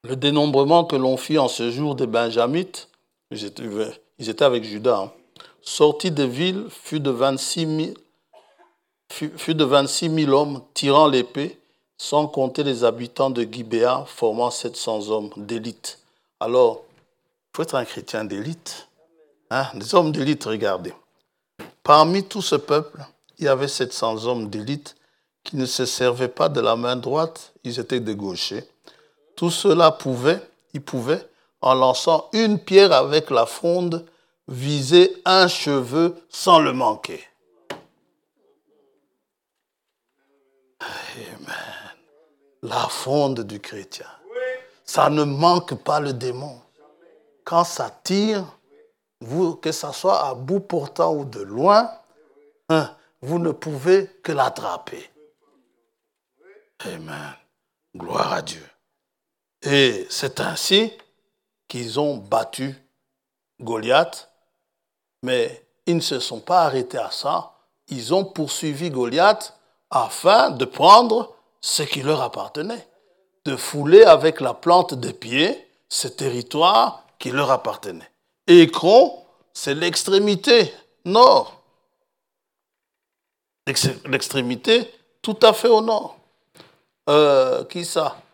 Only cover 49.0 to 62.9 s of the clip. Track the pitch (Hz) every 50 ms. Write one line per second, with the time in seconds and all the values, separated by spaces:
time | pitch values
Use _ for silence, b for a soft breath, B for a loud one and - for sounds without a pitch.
49 | _ _ _ _ - 113 131 170 185 170 160 - - 156 156 - - 147 139 -
50 | - 185 196 - 139 139 131 123 131 131 185 202 196 - 175 165 139 143 - -
51 | 165 165 160 147 139 131 110 101 101 98 104 117 147 190 208 220 240 226 - -
52 | _ _ _ _ _ _ _ _ _ _ _ _ _ - 160 160 143 - b b
53 | b b b _ - 131 160 175 170 165 147 - - 160 151 135 131 175 185 196
54 | 190 - _ _ _ - 156 139 131 - - - - - - - - - - -
55 | - - _ _ _ _ _ _ _ _ _ 262 _ _ _ _ _ _ _ _
56 | _ _ _ _ _ _ _ _ _ 381 403 - _ _ _ _ - 98 90 80
57 | 78 78 76 - - - - _ _ _ _ _ _ _ _ _ _ _ _ 92
58 | 87 85 - - - - 90 87 78 - - - 76 - _ _ _ _ _ _
59 | _ _ _ _ _ _ _ _ _ _ _ _ - 139 143 143 135 127 110 95
60 | 90 - - - - 135 - - - - 87 - - - 190 202 226 220 - -
61 | _ _ _ _ _ _ _ _ _ _ _ _ _ _ - 123 120 113 113 139
62 | 147 147 139 117 98 95 - 113 113 - - - 131 135 135 - _ _